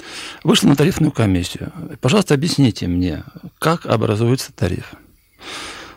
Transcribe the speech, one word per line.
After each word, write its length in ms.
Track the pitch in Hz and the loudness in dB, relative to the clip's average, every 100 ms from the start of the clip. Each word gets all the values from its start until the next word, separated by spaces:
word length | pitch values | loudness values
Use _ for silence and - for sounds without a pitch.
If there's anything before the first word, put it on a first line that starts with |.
| - - - - | -16 -14 -14 -4
Вышел 260 | 156 - - | 2 4 4
на 60 | 139 | 4
тарифную 360 | 156 - 151 | 2 2 0
комиссию. 600 | - 107 90 90 - - 165 - - | 2 2 2 -2 -8 -12 -12 -14 -2
«Пожалуйста, 360 | 127 202 - 143 | 2 2 2 2
объясните 500 | 160 - 131 - 92 | 0 2 2 2 -2
мне, 380 | 87 90 76 - - - - | 0 0 -4 -10 -18 -18 -4
как 300 | 151 170 - | -2 0 0
образуется 640 | 110 110 104 117 127 - | 0 2 2 2 0 -4
тариф?» 400 | - 90 92 - - - _ _ _ - - - - - | -4 -2 -4 -8 -20 -20 _ _ _ -16 -14 -14 -16 -18